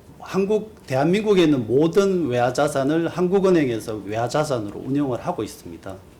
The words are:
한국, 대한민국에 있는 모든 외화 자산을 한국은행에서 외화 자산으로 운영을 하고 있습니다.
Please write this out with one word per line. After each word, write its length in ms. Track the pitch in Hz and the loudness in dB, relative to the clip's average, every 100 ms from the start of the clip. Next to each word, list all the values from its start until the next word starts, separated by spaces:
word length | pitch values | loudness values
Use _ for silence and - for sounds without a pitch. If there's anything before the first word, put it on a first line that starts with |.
| - - | -20 -20
한국, 680 | - 185 196 214 214 - - | -6 -2 0 0 -2 -14 -4
대한민국에 580 | 131 151 190 214 190 | 0 2 2 4 4
있는 220 | 165 143 107 | 4 4 2
모든 640 | 123 165 202 196 185 143 | 2 2 2 2 0 0
외화 240 | 123 123 | 0 0
자산을 560 | 131 147 143 135 156 165 | 2 0 0 0 0 -2
한국은행에서 920 | - 180 196 190 175 139 110 104 107 | -2 0 2 4 4 2 -2 -6 -8
외화 240 | 95 107 123 | -6 -4 -2
자산으로 500 | 147 147 127 104 101 | -2 -2 -2 -4 -8
운영을 440 | 123 139 143 117 | -4 -2 -2 -4
하고 180 | 165 175 | -6 -6
있습니다. 540 | 101 - 90 82 98 95 - - | -6 -10 -16 -16 -16 -16 -20 -20